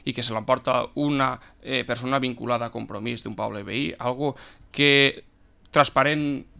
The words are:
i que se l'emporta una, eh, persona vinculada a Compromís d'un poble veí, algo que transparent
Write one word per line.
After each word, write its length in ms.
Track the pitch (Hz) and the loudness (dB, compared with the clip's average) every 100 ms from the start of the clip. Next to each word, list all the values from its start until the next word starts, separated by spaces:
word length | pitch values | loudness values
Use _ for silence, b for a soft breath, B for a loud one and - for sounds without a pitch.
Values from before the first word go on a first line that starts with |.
i 80 | - | -6
que 100 | 120 | -4
se 120 | 120 110 | -4 -4
l'emporta 540 | 104 127 131 127 123 - | 0 0 2 -2 -2 -2
una, 440 | 147 139 131 127 b _ | 0 2 0 -2 b _
eh, 220 | - 131 120 | -6 -4 -2
persona 320 | 120 127 135 | -4 0 0
vinculada 480 | 127 120 117 120 117 | 0 -4 -2 -2 -2
a 80 | 113 | -8
Compromís 480 | 110 104 113 117 | -8 -8 -6 -6
d'un 120 | 110 104 | -8 -6
poble 240 | 107 107 | -6 -6
veí, 300 | 101 110 156 - | -6 -4 -4 -4
algo 380 | 123 127 147 131 B B - | -6 -2 -4 -4 B B -8
que 520 | - 143 139 139 - - _ _ _ _ | 2 6 6 6 2 -12 _ _ _ _
transparent 760 | 151 143 135 139 151 147 135 - | 4 4 4 2 2 -2 -4 -8